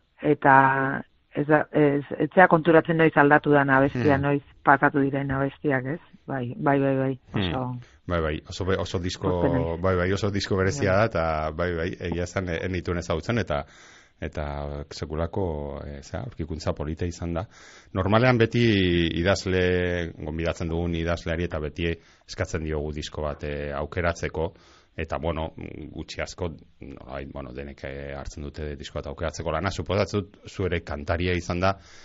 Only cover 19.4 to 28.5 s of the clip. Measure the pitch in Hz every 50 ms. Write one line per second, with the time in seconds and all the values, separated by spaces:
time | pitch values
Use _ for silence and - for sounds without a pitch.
19.4 | - 95 92 92 90 90 90 90 90 90 87 87 85 82 - - 80 78 78 80
20.4 | 82 82 78 - 92 82 80 82 87 87 85 82 82 82 85 82 - 85 82 80
21.4 | 87 85 87 80 76 76 - - 85 85 82 - - _ _ _ _ - - -
22.4 | 92 - - 87 78 78 78 76 73 78 76 76 73 - - - 76 76 71 -
23.4 | - 73 73 71 73 73 71 69 76 73 - 92 85 85 85 - - 76 - 82
24.4 | 80 87 - - - - - - _ _ _ - 82 78 80 69 69 82 78 80
25.4 | 80 - - - 82 82 - - 76 71 - - 78 - - - 78 - - -
26.4 | 92 85 76 - - _ _ _ - 69 67 - - - 65 69 69 69 71 71
27.4 | 69 64 62 65 69 71 67 - - 71 67 69 71 69 69 69 67 - - -
28.4 | 76 71